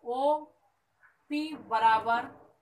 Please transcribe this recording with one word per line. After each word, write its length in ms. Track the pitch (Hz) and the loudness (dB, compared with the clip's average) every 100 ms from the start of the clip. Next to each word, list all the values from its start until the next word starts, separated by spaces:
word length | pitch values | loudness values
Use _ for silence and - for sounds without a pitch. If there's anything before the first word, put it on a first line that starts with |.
ओ 120 | 240 254 277 302 302 _ _ _ _ _ _ _ _ | -6 0 2 0 -2 _ _ _ _ _ _ _ _
पी 120 | 294 311 311 - | -6 -6 -10 -4
बराबर 520 | 226 294 294 220 233 254 - - _ | 2 4 2 2 -2 -2 -14 -20 _